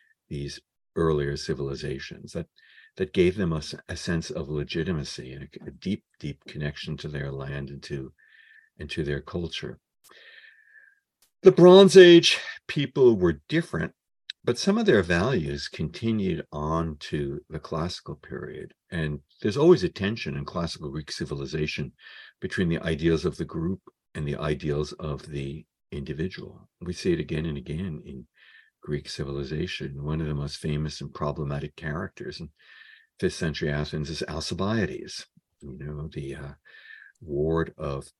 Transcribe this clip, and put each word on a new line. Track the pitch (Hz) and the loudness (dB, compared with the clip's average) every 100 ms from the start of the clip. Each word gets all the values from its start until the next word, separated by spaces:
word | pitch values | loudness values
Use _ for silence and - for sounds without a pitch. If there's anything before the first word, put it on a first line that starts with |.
| _ _ - | _ _ -12
these | 73 69 - - _ _ - | -8 -8 -12 -18 _ _ -2
earlier | 82 76 71 71 | 2 2 0 -4
civilizations, | - 69 69 69 69 67 - - - | -6 -6 -6 -6 -8 -8 -10 -16 -12
that, | - 82 _ - - - - | -10 -10 _ -20 -20 -16 -8
that | 95 | -2
gave | - 90 98 | 4 4 2
them | 90 | 0
a | 80 | -2
s-, | 73 76 - | -6 -12 -10
a | 82 | -8
sense | - 85 80 | -4 -2 -4
of | - 71 | -8 -6
legitimacy | 76 69 85 78 82 69 - 64 | -6 -4 -4 -2 -4 -6 -10 -14
and | 67 | -14
a, | 73 - - | -16 -16 -16
a | |
deep, | - 185 208 _ _ | -10 -6 -6 _ _
deep | 73 69 - | -12 -12 -14
connection | 73 73 71 - 73 | -8 -6 -6 -8 -8
to | 76 | -8
their | 71 69 | -8 -8
land | 67 67 69 69 | -8 -8 -8 -10
and | 71 | -12
to, | - 69 - - _ - - - _ - | -10 -10 -10 -16 _ -20 -20 -20 _ -16
and | 76 | -10
to | - | -6
their | 71 71 | -4 -4
culture. | - 90 85 - 65 62 _ _ - - - - - - _ - - _ _ _ _ _ | -6 -6 -6 -8 -10 -14 _ _ -20 -20 -20 -20 -20 -20 _ -20 -20 _ _ _ _ _
The | 185 | 8
Bronze | 185 180 190 196 190 | 10 12 12 12 12
Age | 175 170 170 - - - - | 12 12 10 2 -4 -12 -6
people | - 131 - 127 107 | -4 -2 6 6 8
were | 87 76 - | 4 2 0
different, | 156 165 82 80 - _ _ - - | -2 -2 -4 -6 -8 _ _ -20 -6
but | - 120 | -4 0
some | - 208 | 2 2
of | 214 | 4
their | 113 | 4
values | 85 85 107 117 73 71 - | 4 2 2 0 -2 -6 -8
continued | - 78 - 117 110 95 80 - | -6 -8 -4 -2 0 -2 -4 -6
on | 76 78 82 82 73 | -8 -2 -2 -2 -6
to | - 78 71 71 - | -6 -4 -4 -6 -10
the | 76 | -12
classical | - 80 87 - - 73 | -6 -6 -4 -8 -12 -14
period. | - - - - 80 _ _ | -12 -12 -12 -12 -16 _ _
And | 85 78 73 - _ | -4 -4 -6 -12 _
there's | 110 113 | -4 4
always | 156 160 | 6 6
a | 90 | 4
tension | - 95 113 - 71 | -2 -4 -2 -6 -8
in | 73 | -6
classical | 87 85 - 76 | -4 -4 -6 -10
Greek | 71 73 | -10 -10
civilization | - 78 73 69 76 78 - 69 - - - - _ | -8 -6 -6 -6 -4 -4 -4 -10 -12 -20 -20 -20 _
between | 92 - 90 | -6 -2 0
the | 82 | 0
ideals | 82 78 82 80 80 | -2 0 2 2 0
of | 73 | -4
the | 78 | -6
group | 82 82 95 - - _ - | -4 -4 -4 -10 -20 _ -8
and | 73 | -6
the | 71 | -4
ideals | 76 73 78 73 73 | -4 -4 -2 -2 -4
of | - 78 69 - | -8 -8 -8 -8
the | 71 69 76 - _ _ | -10 -8 -10 -16 _ _
individual. | 73 69 71 92 - - - - _ | -10 -8 -6 -6 -8 -16 -20 -20 _
We | 87 | -10
see | 87 92 | -4 0
it | 82 | 0
again | 73 78 80 | -2 -4 -4
and | 71 | -6
again | 67 76 95 73 - | -8 -8 -8 -10 -12
in | 65 - _ - - _ _ | -16 -18 _ -20 -20 _ _
Greek | - 71 - | -8 -6 -6
civilization. | - 69 69 67 76 - - 71 69 | -8 -6 -6 -6 -6 -6 -6 -10 -8
One | 73 78 | -4 -4
of | 78 | -4
the | 73 | -4
most | 71 - | -6 -6
famous | 80 73 76 - | -4 -4 -4 -8
and | 71 | -12
problematic | - 76 73 71 71 71 - | -6 -6 -4 -6 -6 -8 -10
characters | 76 73 98 - 69 - | -8 -6 -8 -12 -14 -12
in | 80 - - - - - _ - | -14 -18 -20 -20 -20 -20 _ -4
fifth | 95 | -4
century | - 85 73 78 | -2 -4 -2 -2
Athens | 73 76 78 73 | -2 -2 -4 -6
is | 78 | -6
Alcibiades, | - 78 - 90 98 113 92 - - - - _ _ _ | -6 -6 -6 -4 -2 0 -2 -4 -12 -14 -16 _ _ _
you | 71 67 | -16 -12
know, | 71 76 78 | -10 -10 -10
the, | 71 69 67 | -10 -10 -10
uh, | 71 73 - - - - - _ | -12 -16 -20 -20 -20 -20 -20 _
ward | 80 71 78 82 80 - | -6 -2 0 0 -2 -6
of | 76 69 - | -8 -8 -10